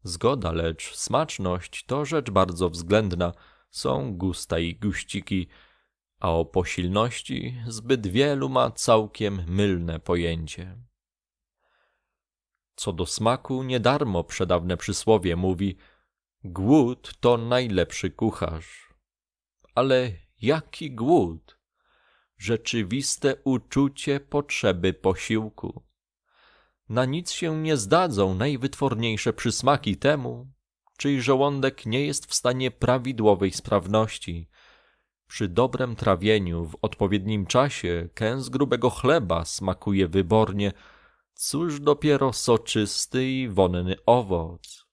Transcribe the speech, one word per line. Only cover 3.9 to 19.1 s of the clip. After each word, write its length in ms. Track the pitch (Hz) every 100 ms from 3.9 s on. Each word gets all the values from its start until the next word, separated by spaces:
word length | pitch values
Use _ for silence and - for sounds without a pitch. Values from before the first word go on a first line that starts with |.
| 135 135 90
gusta 420 | 95 87 - 85
i 180 | 85 85
guściki, 720 | 104 92 - 101 - 98 87 - _ _ _ _ _ _
a 100 | 92
o 140 | 82
posilności 1120 | 82 92 87 - 90 101 117 117 - 131 123 123 117
zbyt 400 | 113 113 131 101
wielu 420 | 101 147 139 135
ma 220 | 131 123
całkiem 760 | - - 113 107 - 107 98 85
mylne 520 | 92 101 90 85 80
pojęcie. 800 | - 87 85 82 80 - 92 101 - _ _ _ _ _ _ _ _ _ _ _ _ _ _ _ _ _ _ -
Co 160 | -
do 140 | 85 87
smaku, 560 | - 110 127 - 131
niedawmo 600 | 131 127 113 147 127 92
przedawne 520 | - - 90 90 90 87
przysłowie 600 | - 95 - 110 90 85
mówi: 400 | 95 90 98 - _ _ _ _ _ _
„Głód 680 | 98 87 98 156 123 127 - -
to 160 | 120 120
najlepszy 720 | 117 123 123 92 85 - 92
kucharz”. 840 | - 110 - 80 80 - - _ _ _